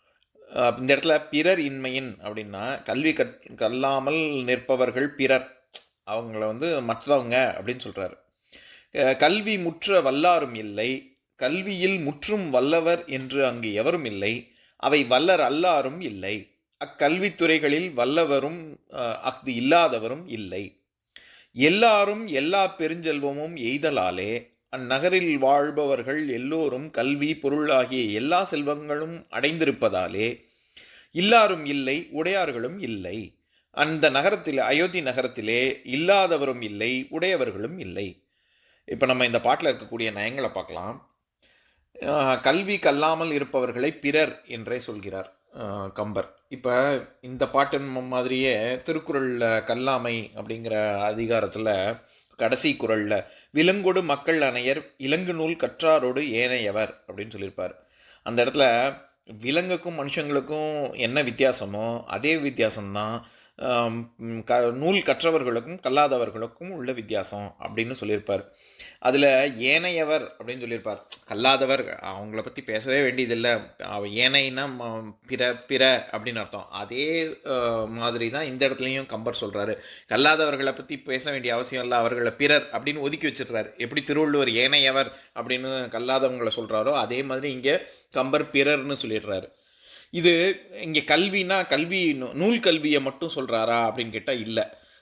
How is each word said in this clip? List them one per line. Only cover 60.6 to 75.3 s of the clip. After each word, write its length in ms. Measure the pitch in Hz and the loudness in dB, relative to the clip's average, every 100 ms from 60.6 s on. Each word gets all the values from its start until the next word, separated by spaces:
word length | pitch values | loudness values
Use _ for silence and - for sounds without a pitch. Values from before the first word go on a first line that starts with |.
| 156 151 139 - | -4 -4 -6 -2
என்ன 260 | 117 139 | -2 0
வித்தியாசமோ 800 | 127 120 131 117 101 104 117 117 | 0 2 2 2 -4 -4 -4 -6
அதே 320 | - 101 147 160 | -8 -4 0 0
வித்தியாசம்தான், 840 | 143 120 110 107 101 101 107 117 - - _ - | 0 0 0 0 -6 -6 -4 -6 -12 -20 _ -8
ஆம், 600 | 127 120 117 117 117 - 117 113 110 | -2 0 0 -4 -10 -12 -10 -8 0
க-, 260 | 123 120 | 2 2
நூல் 300 | 127 160 196 | 0 0 2
கற்றவர்களுக்கும் 760 | - 131 165 160 127 117 131 185 | 2 2 2 2 2 -2 -4 -6
கல்லாதவர்களுக்கும் 920 | 131 143 147 127 107 107 117 - 180 | 0 4 4 2 0 -4 -10 -10 -12
உள்ள 220 | 170 123 | -10 -8
வித்தியாசம் 640 | 120 104 104 92 104 101 - | -8 -4 -4 -4 -8 -10 -12
அப்படின்னு 320 | - 107 117 | -10 -6 -6
சொல்லியிருப்பார். 600 | 131 104 104 - 98 - _ - - - - | -4 -2 -2 -2 -4 -4 _ -20 -20 -20 -4
அதுல 480 | 127 135 143 131 143 | 0 4 6 6 2
ஏனையவர் 880 | 113 127 156 180 165 151 156 107 - | 0 2 2 2 -2 0 0 -2 -12
அப்படின்னு 220 | 113 127 | -12 -8
சொல்லியிருப்பார். 480 | 120 117 107 101 - - - | -6 -6 -6 -8 -10 -12 -8
கல்லாதவர் 720 | 104 127 135 135 135 - - | 2 4 4 4 0 -2 -8
அவங்கள 400 | 95 98 107 110 | -10 -10 -10 -8
பத்தி 220 | 123 135 | -8 -10
பேசவே 380 | - 107 131 139 | -6 -4 0 2
வேண்டியதில்லை. 500 | 131 127 120 117 120 110 101 - | 2 2 0 0 2 0 -2 -14
அவ 280 | 90 101 104 | -8 -6 -4
ஏனைன்னா 640 | 107 127 139 135 131 139 127 | 2 4 4 2 -2 -6 -6
ம-, 380 | 117 113 107 - | -8 -8 -10 -14
பிற, 280 | - | -8